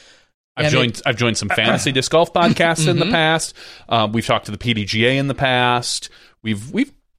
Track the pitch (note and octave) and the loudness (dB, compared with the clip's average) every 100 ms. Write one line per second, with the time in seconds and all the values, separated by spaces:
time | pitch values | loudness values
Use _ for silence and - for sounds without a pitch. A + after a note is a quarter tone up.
0 | - - _ _ _ - D3+ C3+ A#2+ - | -20 -20 _ _ _ -2 0 2 0 -2
1 | C#3 A2+ A#2+ G#2+ G2+ - A2 G3 D3 C3 | -4 0 0 0 -2 0 2 0 0 -2
2 | - D#3+ E3+ F3+ E3+ E3+ E3+ D#3+ D#3+ E3+ | 2 2 2 2 2 2 2 2 2 2
3 | F3 F3 D#3 D#3+ - - - - - A2+ | 2 2 2 0 -4 -12 -20 -18 -2 0
4 | G#2+ A2+ - A2+ - G2+ A#2+ A2 G2+ A2 | 0 0 0 -2 -2 -4 -2 -2 -2 0
5 | A#2+ C3+ C#3 B2+ C3+ B2 B2 B2 - - | 2 2 -2 -2 0 2 2 0 -2 -8
6 | - - - _ A2+ G2+ B2 G#3 C#4+ - | -10 -20 -20 _ -4 -4 -4 -4 -4 -6
7 | _ | _